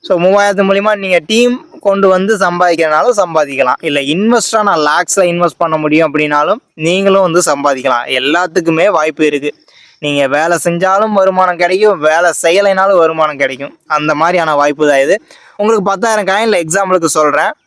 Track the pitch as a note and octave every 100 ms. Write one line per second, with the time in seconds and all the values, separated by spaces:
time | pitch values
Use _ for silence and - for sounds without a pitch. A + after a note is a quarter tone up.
0 | - F3+ F3+ G3+ G3+ G3 G3 G3 G#3 G#3
1 | F#3+ F3+ D3+ A3 B3 B3 - - G#3 G3
2 | G3 F#3 G3 G#3+ F#3 F3 F3+ E3 D#3+ D3+
3 | G#3+ G#3+ F3+ D#3+ C#3+ C3+ B2+ B2+ E3 D3
4 | C3+ D#3+ G#3+ A#3+ - A3 G#3 E3+ D3 D#3
5 | F3 - F3+ E3+ F3 - E3+ D#3+ D#3 D3+
6 | D#3+ D3 D3+ D3 D3+ A3 _ - D#3+ F#3
7 | G3 F#3+ F#3 E3 E3 C#3+ C#3+ C3+ C3 B2
8 | C3+ C3 C3+ E3 F3+ E3+ E3 D#3+ F#3+ F3
9 | D#3 D3+ D3+ C#3+ D3 - _ _ - _
10 | D3 C#3+ C#3 C#3 E3 E3+ F3 E3+ F#3 G3
11 | A3 G#3 F#3+ F#3 F#3 F3 F3 F#3 G#3+ F#3
12 | D3 D#3+ F3 D#3 E3 F#3 G3+ F#3+ G3 F#3+
13 | D#3+ D#3+ D#3 C#3+ C3+ C3 C#3 - _ D3+
14 | D3+ D3+ E3 F3+ D#3+ D3 D3 D3 D3+ C#3
15 | C#3 G3+ _ - - - G#3 A3 F#3+ G3
16 | A3+ G#3+ F#3+ G3 A3+ G3 D#3+ F#3 F#3+ F#3
17 | E3 D#3+ D3+ C#3+ F3+ A3